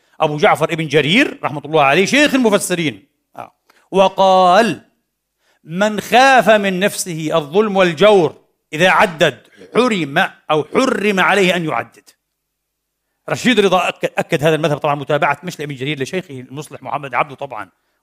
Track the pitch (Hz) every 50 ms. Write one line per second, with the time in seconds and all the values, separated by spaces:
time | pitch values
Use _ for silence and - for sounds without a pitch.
0 | _ _ _ - 156 156 147 151 196 185 196 - 160 156 165 160 165 143 135 151
1 | 131 147 185 254 302 - - - - - 151 143 - 143 160 156 139 135 143 180
2 | 196 - - 285 302 - - 262 240 214 202 180 - - 180 170 165 139 107 95
3 | _ _ _ _ _ _ _ - - - _ _ _ _ _ _ _ - - 190
4 | 190 190 190 190 190 190 185 185 185 175 180 208 233 208 139 - _ _ _ _
5 | _ _ _ _ _ _ _ _ _ _ _ _ _ 156 165 185 208 214 214 190
6 | - - 202 247 269 269 269 240 170 208 220 208 196 196 185 180 202 202 - -
7 | - 190 160 156 160 151 160 165 147 139 160 208 220 208 190 196 185 175 165 135
8 | 196 214 214 190 160 131 - _ _ _ _ _ _ - 156 151 180 185 165 170
9 | 214 185 160 147 170 147 - - _ _ _ _ - - - 214 254 247 220 180
10 | 147 139 139 180 185 - - _ _ - 156 151 - - - 233 262 262 226 196
11 | 196 214 202 190 170 160 190 202 190 180 175 180 165 151 123 117 117 113 _ -
12 | _ _ _ _ _ _ _ _ _ _ _ _ _ _ _ _ _ _ _ _
13 | _ _ _ _ _ - 151 123 - 247 254 208 196 185 180 180 175 190 - -
14 | - - - - - - 170 143 143 165 156 147 160 156 147 131 - 147 143 147
15 | 135 - 151 143 175 147 143 - - 180 - - 151 147 143 120 131 147 151 135
16 | 131 - 196 185 - - 135 127 127 - 131 147 151 - 139 - 135 120 123 147
17 | 143 135 120 127 139 143 135 - 143 135 123 107 98 87 _ _ _ _ _ _